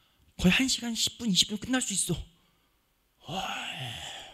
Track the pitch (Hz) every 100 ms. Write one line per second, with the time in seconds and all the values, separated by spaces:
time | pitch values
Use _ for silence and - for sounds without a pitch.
0 | _ _ _ - 180 190 262 - 233 226
1 | - - 233 180 - 208 - 254 - 190
2 | - 170 - _ _ _ _ _ _ _
3 | _ _ - 190 - - - 165 127 98
4 | - - -